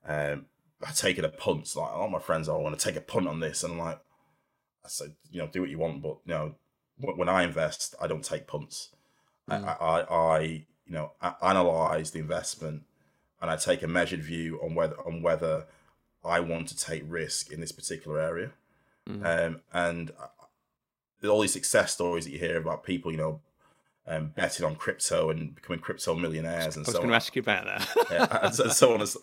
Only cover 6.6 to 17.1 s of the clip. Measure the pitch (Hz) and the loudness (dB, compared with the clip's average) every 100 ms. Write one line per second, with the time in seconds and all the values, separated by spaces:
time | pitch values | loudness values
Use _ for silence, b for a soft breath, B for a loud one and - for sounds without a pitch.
6.6 | _ _ _ _ - 85 87 95 87 80 | _ _ _ _ -6 -2 2 4 4 2
7.6 | 78 - - - 82 80 - 85 - 76 | -2 -2 -8 -6 -4 -4 -4 -8 -6 -10
8.6 | - - - _ _ _ _ _ - 73 | -8 -14 -14 _ _ _ _ _ -6 -4
9.6 | 78 78 82 82 - 85 80 80 78 80 | -4 -2 2 2 4 4 6 4 2 -4
10.6 | - _ - 80 76 - 87 - 90 95 | -12 _ -10 -8 -8 -4 -6 2 4 6
11.6 | 90 80 80 80 78 82 78 85 - - | 6 4 4 2 -2 -6 -4 -4 -4 -8
12.6 | 80 76 - _ _ _ _ _ 82 80 | -8 -10 -14 _ _ _ _ _ -4 0
13.6 | - 85 80 87 82 90 76 82 82 80 | 2 2 2 2 2 -2 -6 -6 -4 -4
14.6 | 82 82 80 78 87 82 82 80 80 78 | -2 0 0 -2 -8 -2 0 2 2 -2
15.6 | 78 b b b _ _ 85 85 85 82 | -4 b b b _ _ 0 0 2 -4
16.6 | 80 - - 80 76 | -6 -6 -4 -6 -6